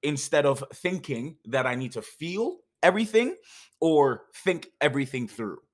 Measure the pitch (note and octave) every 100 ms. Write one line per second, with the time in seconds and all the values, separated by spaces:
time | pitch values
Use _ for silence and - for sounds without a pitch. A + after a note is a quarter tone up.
0 | C#3+ D3 - D3+ C#3+ C3+ C3+ - F3+ F3+
1 | C#3 B2 C3 D#3+ G#2+ C3 B2+ B2 B2+ A#2+
2 | G#2+ - D#3+ F#3 A#3+ F4+ _ _ F3 F#3+
3 | A3 G#3+ B3 F#4+ - - - _ E3 D#3
4 | C#3 A2+ - - - F3 - _ D3 C3
5 | C3+ C3 A#2 - A2 E2+ _